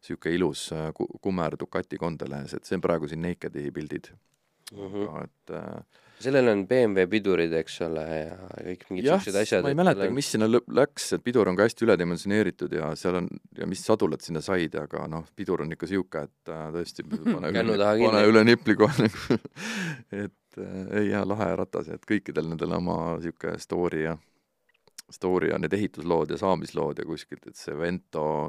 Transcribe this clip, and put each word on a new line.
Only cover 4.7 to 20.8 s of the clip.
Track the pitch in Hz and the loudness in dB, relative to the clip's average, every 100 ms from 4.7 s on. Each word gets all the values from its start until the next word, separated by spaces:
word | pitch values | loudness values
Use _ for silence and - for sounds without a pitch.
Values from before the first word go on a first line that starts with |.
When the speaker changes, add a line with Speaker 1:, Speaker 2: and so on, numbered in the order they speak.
Speaker 2:
Mhm. | 101 98 101 101 | -14 -10 -6 -6
Speaker 1:
Aga | 76 | -6
et, | 71 _ - 82 | -12 _ -14 -12
äh, | 80 80 - _ _ _ | -10 -12 -16 _ _ _
Speaker 2:
Sellel | 127 135 123 | 0 4 6
on | 101 95 | 4 4
B | 127 | 4
M | 117 | 4
W | 95 90 | 4 2
pidurid, | 107 98 87 85 | 2 2 2 2
eks | 80 80 - | 0 -2 -6
ole, | 85 80 | -6 -4
ja | 78 78 80 92 92 - 87 | -4 -4 -6 -10 -16 -12 -10
kõik | 90 - | -10 -8
mingid | 95 123 | -2 2
Speaker 1:
Jah, | 185 | 2
Speaker 2:
siuksed | 190 101 | 2 0
asjad, | 107 101 | 2 2
Speaker 1:
ma | 139 | 2
ei | |
Speaker 2:
et | 143 | 2
Speaker 1:
mäletagi, | 185 104 | 4 4
Speaker 2:
tal | 95 | 0
on | 123 | -2
Speaker 1:
mis | 143 | -2
sinna | 113 110 | 0 4
lõ-, | 120 - | 4 2
läks, | 95 143 - - | 2 2 0 -4
et | 90 | -2
pidur | - 123 95 | 2 4 4
on | 92 | 6
ka | |
hästi | 113 - 113 | 2 4 4
üledimensioneeritud | 92 87 85 98 104 98 - 80 80 | 4 4 -2 0 2 2 0 -4 -4
ja | 78 78 | -4 -4
seal | 90 90 | -2 0
on, | 87 - _ - | -2 -8 _ -10
ja | 82 | -6
mis | 95 - | -6 0
sadulad | 113 95 73 | 2 2 -2
sinna | - 80 | -6 -8
said, | 76 95 80 80 | -2 0 0 -4
aga | 76 80 76 | -8 -8 -6
noh, | 80 82 - | -8 -10 -12
pidur | 98 85 | -4 -2
on | 78 | -4
ikka | 82 82 | -8 -4
siuke, | 95 90 80 71 | -2 -2 -8 -10
et, | _ - | _ -14
äh, | 80 78 80 | -10 -8 -8
tõesti, | 85 - - | -8 -10 -8
Speaker 2:
<laughs> | 220 80 139 | -6 -4 -2
Speaker 1:
pane | 87 | -2
üle | - | 0
Speaker 2:
Kännu | 113 | 0
Speaker 1:
nip-, | 107 | 2
Speaker 2:
taha | 101 107 | 2 6
Speaker 1:
pane | 110 107 | 6 6
Speaker 2:
kinni. | 104 | 8
Speaker 1:
üle | 110 | 8
nipli | 110 120 - 104 | 8 6 4 6
kohe | 107 127 110 | 6 6 2
nagu. | - - 117 - - 208 | 0 -2 -2 -2 -12 -8
<laughs> | 226 175 143 117 101 | -6 -6 -8 -10 -10
Et, | 101 _ _ - | -10 _ _ -14
äh, | 95 95 | -10 -8